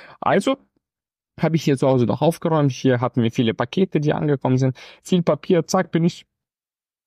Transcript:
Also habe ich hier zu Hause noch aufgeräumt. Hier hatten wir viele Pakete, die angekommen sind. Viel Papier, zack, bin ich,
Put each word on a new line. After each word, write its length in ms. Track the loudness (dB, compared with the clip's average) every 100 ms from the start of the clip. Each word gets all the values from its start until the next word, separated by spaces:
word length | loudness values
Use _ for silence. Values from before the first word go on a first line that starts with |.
| -20 -6
Also 380 | -2 0 0 -4 _ _ _ _ _ _ _ -4
habe 160 | -2 0
ich 80 |
hier 140 | 0 0
zu 100 | 2
Hause 180 | 2 2
noch 140 | 0
aufgeräumt. 500 | -2 -2 -2 0 0
Hier 280 | 0 0 0
hatten 220 | 0 -2
wir 100 | -2
viele 220 | 0 -2
Pakete, 460 | -2 -4 -2 -2 -2
die 100 | -2
angekommen 440 | -2 -2 -2 0 0
sind. 180 | 0 -2 -12 -20
Viel 180 | -2 0
Papier, 460 | 0 -2 0 -2 0
zack, 240 | -2 -2
bin 120 | 0
ich, 220 | 0 -2 -12 _ _ _ _ _ _ _